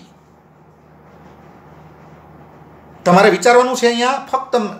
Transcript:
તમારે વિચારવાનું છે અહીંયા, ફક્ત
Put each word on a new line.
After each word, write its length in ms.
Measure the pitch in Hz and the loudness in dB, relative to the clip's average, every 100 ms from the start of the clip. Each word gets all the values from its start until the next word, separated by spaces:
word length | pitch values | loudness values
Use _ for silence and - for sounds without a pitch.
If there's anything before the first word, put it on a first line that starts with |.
| - _ _ _ _ _ _ _ _ _ - - - - - - - - - - - - - - - - - - - - | -20 _ _ _ _ _ _ _ _ _ -20 -20 -20 -20 -20 -20 -20 -20 -20 -20 -20 -20 -20 -20 -20 -20 -20 -20 -20 -8
તમારે 260 | - 185 214 | 0 4 4
વિચારવાનું 460 | 180 240 240 254 254 | 2 2 2 2 0
છે 100 | 233 | -2
અહીંયા, 420 | 240 247 269 262 | -2 -2 -4 -6
ફક્ત 260 | 262 - 240 208 170 | -8 -4 -6 -6 -8